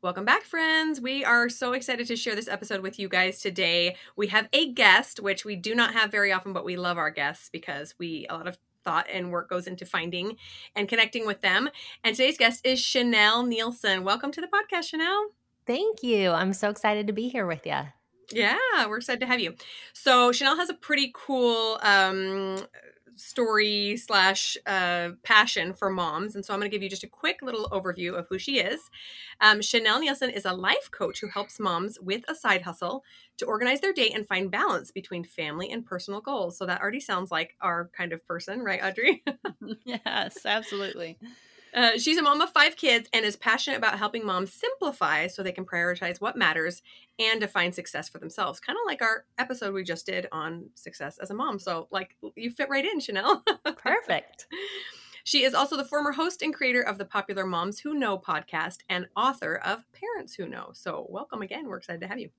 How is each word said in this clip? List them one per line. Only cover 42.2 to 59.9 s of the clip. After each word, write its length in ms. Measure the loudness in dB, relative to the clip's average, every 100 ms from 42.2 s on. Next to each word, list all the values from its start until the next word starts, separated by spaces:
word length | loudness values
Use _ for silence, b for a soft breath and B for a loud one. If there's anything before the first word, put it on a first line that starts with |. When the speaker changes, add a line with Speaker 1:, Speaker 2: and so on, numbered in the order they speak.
Speaker 1:
mom 180 | 4 4
of 120 | 4
five 240 | 6 6 6
kids 320 | 4 4 2
and 120 | 0
is 100 | 0
passionate 420 | 0 0 2 0 0
about 220 | 0 0
helping 260 | -2 -2
moms 280 | -2 -2 -2
simplify 760 | -4 -6 -2 -4 0 0 2 0
so 160 | -4
they 80 | -6
can 140 | -6
prioritize 560 | -4 -2 0 -2 -4 -4
what 160 | -6 2
matters 460 | 2 2 -2 -6 B B B -2
and 220 | 0 2
define 320 | 0 0 0
success 360 | -2 -8 -10 -10
for 100 | -14
themselves. 420 | -14 -6 -6 -6
Kinda 180 | -8 -4 -4
like 160 | -2
our 220 | -2 -2 _ -8
episode 360 | -6 -4 -6
we 80 | -6
just 240 | -6 -6 -4
did 220 | -6 -4
on 400 | -6 -6 -8 -14 -18
success 420 | -20 -12 -12 -10
as 120 | -10
a 40 |
mom. 240 | -6 -4 -4
So, 300 | -6 -6 -4
like, 240 | -8 -8 _ -16 -8
you 160 | -8
fit 160 | -4 -2
right 160 | 0
in, 160 | 0 -2
Chanel. 420 | -4 -2 2 2 2 0
<laughs> 140 | -2 -4
Speaker 2:
Perfect. 680 | 0 0 2 -2 -2 -20 -14 -10 -10 -10 -12 B B B
Speaker 1:
She 180 | 0 4
is 100 | 4
also 240 | 4 0 0
the 80 |
former 280 | -2 -2 0
host 300 | 0 -2 -2
and 120 | -6
creator 280 | -2 0 2
of 160 | 0 -4
the 60 |
popular 400 | -4 -4 -4 -4
Moms 360 | -2 -2 -2 -6
Who 140 | -6
Know 240 | -2 0 -2
podcast 640 | -2 -4 -2 -4 -4 -8 -6
and 200 | -6 -4 0
author 400 | 0 0 -4 -2
of 280 | -2 -4 _